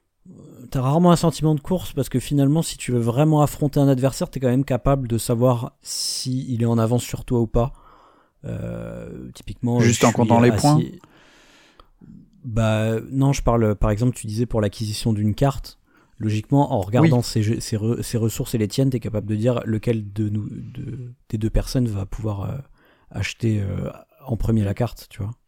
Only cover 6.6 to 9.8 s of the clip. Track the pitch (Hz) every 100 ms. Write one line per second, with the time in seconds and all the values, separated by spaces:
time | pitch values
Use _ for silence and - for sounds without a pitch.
6.6 | 117 117 110 120 - - - 123 113 120
7.6 | 120 - - - _ _ _ _ - 57
8.6 | 57 58 57 58 57 - 64 - - -
9.6 | 120 120